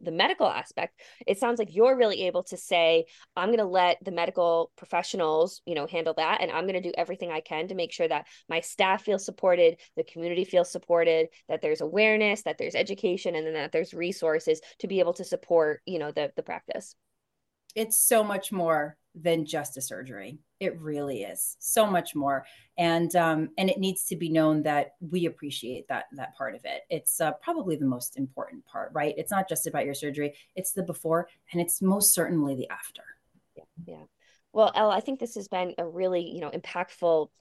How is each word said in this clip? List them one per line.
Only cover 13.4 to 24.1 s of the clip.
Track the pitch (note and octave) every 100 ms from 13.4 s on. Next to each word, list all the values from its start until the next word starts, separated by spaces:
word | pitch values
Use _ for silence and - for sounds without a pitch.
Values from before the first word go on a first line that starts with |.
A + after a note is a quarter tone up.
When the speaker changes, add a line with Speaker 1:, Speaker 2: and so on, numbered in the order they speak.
| D#3+
Speaker 1:
then |
that | D#3 D3+
there's | D#3+ F3
resources | D#3+ F3 F#3+ D#3+ D#3 - D#3 - -
to | G3+
be | F#3+
able | E3+
to | F3
support, | F3+ F3 - E3+ D3+ D3+ -
you | F3
know, | D3+
the, | D3+ C#3+
the | -
practice." | - E3 - - - - _ _ _ _ _ _ _ G#3+
Speaker 2:
It's | G#3+ -
so | - A3+
much | G#3+ G3 G3
more | F#3+ E3 D#3 D3+ - _
than | E3+ E3 E3
just | D3 D#3 C#3 C3
a |
surgery. | - G2 C3 G2+ G2 D3+ _ -
It | F#3+ E3
really | D#3 D3 C#3+ A#2+
is | F#2+ - - -
so | - A3+ G#3
much | F3+ E3
more. | D3+ C#3 C3+ - - _ -
And, | E3+ E3 E3+ F3
um, | E3 D#3 D#3 -
and | F#3+
it | F#3+
needs | F#3+ F#3
to | -